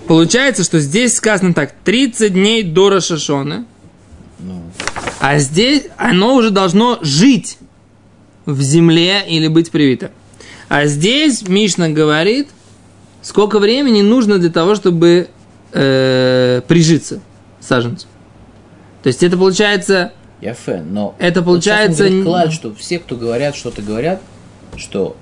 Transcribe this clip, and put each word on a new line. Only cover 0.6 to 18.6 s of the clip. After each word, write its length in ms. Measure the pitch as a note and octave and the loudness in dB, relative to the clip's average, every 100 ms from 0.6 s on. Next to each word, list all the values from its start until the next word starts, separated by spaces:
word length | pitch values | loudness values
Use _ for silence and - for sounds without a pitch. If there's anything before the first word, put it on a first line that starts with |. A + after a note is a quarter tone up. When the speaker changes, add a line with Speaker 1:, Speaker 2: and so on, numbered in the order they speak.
Speaker 1:
что 140 | E3+ E3 | -2 -2
здесь 360 | C#3+ F3 B3 - | 0 0 0 0
сказано 380 | A3 G#3 F#3 | 0 0 0
так, 200 | E3 C#3+ - | 0 -2 -6
тридцать 480 | - A#3 C4+ - G#3+ | -2 0 0 0 -2
дней 280 | F3+ G3+ A3+ | 2 0 0
до 280 | F#3+ D#3 G3 | -2 2 2
Рош 180 | G3 - | 2 -2
ха-Шаны, 560 | E3 - C#3+ C#3 F3+ A#3 _ - _ - - - - | -6 -4 -4 -4 -10 -14 _ -20 _ -20 -20 -20 -20
Speaker 2:
Ну. 240 | F2+ F2+ E2+ F#2 - - - - | -16 -14 -16 -14 -10 -10 -10 -4
Speaker 1:
а 180 | C3+ D3 | 0 0
здесь 460 | C#3 D#3 B3+ D4 - - | 0 0 2 0 -4 -6
оно 380 | A3 C#4 A3+ | 0 2 4
уже 160 | C4+ A3+ | 4 2
должно 480 | G3 F#3+ F3+ A#3+ A#3 | 2 2 2 2 0
жить 560 | D#3+ C#3 G#3+ A#3 - - - _ _ _ _ _ - - - | -2 2 4 2 -2 -14 -20 _ _ _ _ _ -20 -14 -6
в 160 | C#3 | -4
земле 640 | C3+ D#3+ E3+ D#3+ E3+ G3+ F#3+ | 2 4 4 4 2 -2 -2
или 200 | E3 D#3+ | -2 0
быть 220 | D#3+ E3 | 0 0
привито. 400 | D#3+ C#3+ B2 - - - - - - - | 0 0 0 -6 -16 -20 -20 -20 -20 -6
А 180 | C#3+ D3 | -2 0
здесь 600 | D3 F3+ C4+ D#4 A3+ F#3+ | 0 0 2 0 -2 -2
Мишна 400 | F#3+ G#3+ F3 E3 | 0 0 0 -2
говорит, 600 | D3+ D#3 D3+ F3+ B3 C#4+ - - - - - - - | 0 0 0 0 -2 -4 -10 -20 -20 -20 -20 -20 -20
сколько 360 | - - G#3 G#3+ | -6 0 0 2
времени 420 | G3+ B3 C#4+ G#3+ | 2 2 2 4
нужно 360 | G3+ B3 G#3+ G3+ | 4 4 2 2
для 120 | E3+ | 0
того, 240 | E3+ E3+ | 0 0
чтобы, 540 | G#3 G3+ E3+ E3+ F3 E3+ - - - - | 0 0 2 4 4 0 -10 -20 -20 -10
э, 920 | - C#3 C3 C3 C3 B2+ B2+ B2+ B2 B2 | -2 0 2 2 2 2 2 2 0 0
прижиться 520 | E3+ D#3+ D#3 - - - - - - | 2 4 2 -2 -14 -16 -20 -20 -14
саженцу. 460 | - C3 A#2+ D3 - - - - - - | -4 -2 -2 -8 -14 -20 -20 -20 -20 -20